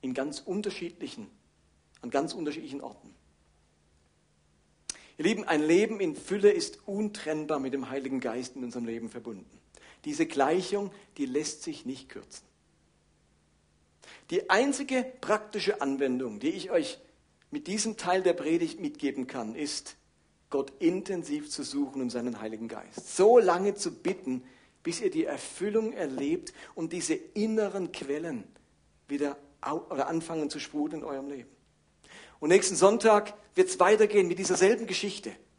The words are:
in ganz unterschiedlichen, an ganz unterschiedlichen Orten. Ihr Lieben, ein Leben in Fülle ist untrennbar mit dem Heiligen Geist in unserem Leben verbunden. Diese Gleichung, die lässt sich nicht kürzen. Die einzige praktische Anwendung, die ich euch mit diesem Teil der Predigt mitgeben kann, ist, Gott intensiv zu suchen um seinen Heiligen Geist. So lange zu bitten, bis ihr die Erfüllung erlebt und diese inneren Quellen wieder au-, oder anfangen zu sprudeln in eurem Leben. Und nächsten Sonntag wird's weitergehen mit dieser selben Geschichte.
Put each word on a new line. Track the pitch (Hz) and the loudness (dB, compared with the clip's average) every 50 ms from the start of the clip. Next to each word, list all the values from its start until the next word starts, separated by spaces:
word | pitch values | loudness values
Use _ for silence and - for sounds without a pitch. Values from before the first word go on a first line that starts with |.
in | - 131 127 | -6 -6 -4
ganz | 131 131 151 147 - | -4 -4 -4 -6 -10
unterschiedlichen, | - - 180 202 208 208 190 - 180 170 - - - 135 - - 214 196 _ _ _ _ _ _ _ _ _ _ _ _ _ _ | -8 -4 -4 -4 -4 -4 -6 -6 -10 -12 -10 -12 -14 -12 -12 -14 -16 -18 _ _ _ _ _ _ _ _ _ _ _ _ _ _
an | - 123 | -14 -4
ganz | - 139 143 165 - | -2 -2 -2 -2 -4
unterschiedlichen | 202 165 147 147 160 - 135 127 143 | -6 -6 -6 -6 -6 -10 -10 -12 -10
Orten. | - 120 104 - - - - _ _ _ _ _ _ _ _ _ _ _ _ _ _ _ _ _ _ _ _ _ _ _ _ _ _ _ _ _ _ _ _ _ _ _ - - - - - _ | -12 -12 -14 -16 -20 -20 -20 _ _ _ _ _ _ _ _ _ _ _ _ _ _ _ _ _ _ _ _ _ _ _ _ _ _ _ _ _ _ _ _ _ _ _ -16 -16 -16 -20 -12 _
Ihr | 151 | 2
Lieben, | 180 220 196 208 | 2 2 2 0
ein | - 170 151 151 | 0 2 2 6
Leben | 156 165 185 214 220 226 202 | 6 6 6 6 4 2 0
in | 196 170 147 | -2 -2 -2
Fülle | - - - 190 208 196 208 | -4 -6 -4 -4 6 6 6
ist | 196 175 170 - - - _ - | 6 6 0 -4 -8 -12 _ -6
untrennbar | 196 202 214 208 208 - - 156 160 151 151 147 160 139 | -4 -2 -2 -4 -4 -6 -6 -4 -4 -4 -2 -2 -2 -2
mit | 135 131 123 | -2 -2 -4
dem | 139 127 - | -4 -4 -4
Heiligen | 131 139 135 131 135 131 | -6 -6 -4 -4 -4 -4
Geist | 123 123 113 123 127 123 - | -2 -2 -4 -4 -6 -8 -10
in | 139 127 | -10 -10
unserem | 120 113 127 120 | -8 -6 -6 -6
Leben | 113 113 117 113 113 | -6 -6 -6 -8 -10
verbunden. | - 123 107 117 113 95 85 - - - _ _ _ - - - - _ _ | -10 -12 -12 -12 -12 -12 -14 -20 -20 -20 _ _ _ -20 -20 -20 -20 _ _
Diese | - 147 147 165 | -8 -2 -2 -2
Gleichung, | 160 - 139 139 139 160 185 185 - 208 202 202 196 - - - _ _ - | -2 2 2 2 4 4 0 0 -2 -2 -4 -4 -4 -8 -14 -20 _ _ -6
die | 139 | -6
lässt | 131 127 143 156 151 - - - | -2 -2 -2 -4 -4 -8 -10 -10
sich | 170 151 131 - | -10 -10 -8 -8
nicht | 120 135 131 - - | -10 -10 -10 -12 -18
kürzen. | - - 101 - - - _ _ _ _ _ _ _ _ _ _ _ _ _ _ _ _ _ _ _ _ _ _ _ _ _ _ _ _ _ _ _ _ - - - - _ _ | -18 -18 -18 -16 -20 -20 _ _ _ _ _ _ _ _ _ _ _ _ _ _ _ _ _ _ _ _ _ _ _ _ _ _ _ _ _ _ _ _ -20 -20 -20 -20 _ _
Die | 165 185 - - | -2 -2 4 4
einzige | 190 202 254 285 277 - 277 254 262 254 240 254 - - | 6 6 6 4 2 -2 -2 0 0 0 0 -2 -6 -12
praktische | - - 208 214 214 - - 214 - 185 208 - 143 | 0 0 0 0 0 -4 -6 -2 0 0 0 0 0
Anwendung, | 139 139 135 139 135 127 123 131 123 107 104 | -2 0 0 0 0 0 0 -2 -4 -6 -4
die | 110 151 | -4 -2
ich | 180 196 165 185 | -2 -2 -6 0
euch | 180 175 151 - - - - _ _ _ _ _ _ _ _ _ | 0 0 0 0 -8 -12 -18 _ _ _ _ _ _ _ _ _
mit | - 147 147 | -10 -10 -6
diesem | 160 196 214 208 220 214 - | -4 -4 -2 -2 -4 -4 -6
Teil | - 180 180 190 185 | -2 0 0 2 4
der | 185 170 | 2 2
Predigt | - 143 151 165 170 170 156 - - | 2 0 0 2 2 0 -2 -4 -6
mitgeben | - 147 147 - - 139 127 - 127 | -8 -8 -6 -2 -4 -4 -2 -2 -6
kann, | 127 - 135 117 107 113 | -6 -6 -6 -6 -6 -6
ist, | 143 151 143 - - - - - _ _ _ _ _ _ _ _ _ _ _ | -6 -6 -6 -6 -8 -10 -14 -20 _ _ _ _ _ _ _ _ _ _ _
Gott | - 139 131 135 - - | -2 -2 -2 -2 -6 0
intensiv | - 165 180 190 185 - 196 175 160 - 147 151 147 - | 2 2 2 2 -4 -4 -6 -6 -4 -4 -6 -6 -6 -8
zu | - - 139 | -10 -8 -8
suchen | 120 139 143 143 131 135 135 131 | -6 -2 -2 -2 -2 -2 -4 -4
um | 123 | -4
seinen | 117 127 117 127 117 104 | -4 -4 -4 -4 -6 -6
Heiligen | 107 110 113 107 113 113 | -8 -8 -8 -8 -10 -10
Geist. | 113 107 92 - - - - - - | -10 -12 -14 -14 -16 -16 -14 -10 2
So | - 185 214 240 247 | 6 6 10 10 10
lange | 226 185 170 180 190 202 196 | 8 8 4 2 2 0 -2
zu | - - 180 - | -2 -6 -8 -8
bitten, | - - 170 196 190 - 135 131 127 - - - - _ _ _ _ _ | -6 -6 -6 -6 -4 -4 -6 -6 -6 -6 -12 -20 -20 _ _ _ _ _
bis | 165 170 - | -8 -6 -2
ihr | 240 190 | -2 -2
die | - 160 160 | 0 0 -2
Erfüllung | - 143 135 - - - - 175 208 208 226 220 220 - | -2 -4 -8 -10 -12 -8 -6 -4 0 0 0 0 0 -4
erlebt | 202 175 143 131 127 139 143 160 185 - - - - - - - | -4 -6 -6 -4 -4 -2 -2 -2 -2 -4 -10 -18 -18 -20 -16 -10
und | - 165 165 170 | -8 -6 -6 -6
diese | 180 165 - 160 | -6 -2 -2 -2
inneren | - - - - 214 208 220 220 220 214 196 196 196 185 160 - | -4 -4 -8 -2 -2 0 2 2 2 0 0 0 -4 -6 -4 -6
Quellen | - 160 135 139 151 160 170 147 113 98 - - - _ _ _ _ _ _ _ _ _ | -10 -6 -4 -4 -4 -4 -6 -8 -8 -10 -14 -20 -20 _ _ _ _ _ _ _ _ _
wieder | _ 139 143 147 143 139 - - - _ _ | _ -4 -2 -2 -2 -4 -6 -14 -20 _ _
au-, | - - 147 165 - - | -6 -4 -4 -4 -6 -6
oder | 180 135 139 143 | -4 -2 -2 0
anfangen | 165 165 160 - 165 160 151 143 | -2 -4 -4 -4 -4 -4 -4 -4
zu | - 156 | -6 -8
sprudeln | - - - 147 147 156 - 156 - | -10 -8 -4 -4 -4 -4 -4 -8 -8
in | 160 | -8
eurem | 139 135 135 143 | -8 -8 -8 -10
Leben. | 143 135 117 - _ _ _ _ _ _ _ _ _ _ _ - - - - - - _ | -12 -12 -14 -18 _ _ _ _ _ _ _ _ _ _ _ -20 -20 -20 -20 -20 -16 _
Und | - 147 | 4 6
nächsten | 175 196 185 190 202 | 6 6 6 4 2
Sonntag | 156 180 196 208 233 226 226 214 208 208 - - - - - _ | 6 6 6 6 8 6 8 8 6 6 0 -12 -16 -20 -8 _
wird's | - 185 185 - - | 2 2 4 6 4
weitergehen | 180 180 214 208 214 208 208 208 190 | 6 6 8 8 6 6 6 4 4
mit | 175 170 170 | 4 2 -2
dieser | 190 180 185 | 0 0 4
selben | 165 185 190 233 - 233 208 | 6 6 6 6 4 0 -4
Geschichte. | 185 - - 202 - - - 113 98 - - _ _ | -4 -2 -2 -4 -6 -6 -12 -12 -14 -14 -20 _ _